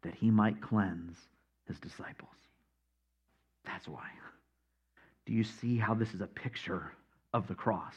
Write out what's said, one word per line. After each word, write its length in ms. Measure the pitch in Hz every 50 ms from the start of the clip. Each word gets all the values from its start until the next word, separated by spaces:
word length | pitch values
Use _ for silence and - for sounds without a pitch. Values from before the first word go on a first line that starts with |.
| -
That 100 | 87 -
he 160 | - - 113
might 320 | 110 107 107 110 107 107
cleanse 560 | - - 113 107 101 95 85 85 85 85 85 - - _ _ _ _ _ _ _ _
his 140 | - - -
disciples. 500 | - - - - - - - - - - - _ _ _ _ _ _ _ _ _ _ _ _ _ _ _ _ _ _ _ _ _ _ _ _ _ _
That's 220 | - - - - -
why. 220 | - - - - - - - - - _ _ _ _ _ _ _ _ _ _ _ _ - - _ _ _ _
Do 80 | - 113
you 100 | 113 113
see 340 | 110 - - - 120 120 117
how 180 | 107 101 113
this 180 | 110 113 110 -
is 80 | 92
a 60 | 101 -
picture 680 | - - - 127 - - - - - 87 76 - - - - _ _ _ _ _ -
of 140 | 120 98 -
the 80 | 92
cross? 400 | - - 120 104 87 80 - -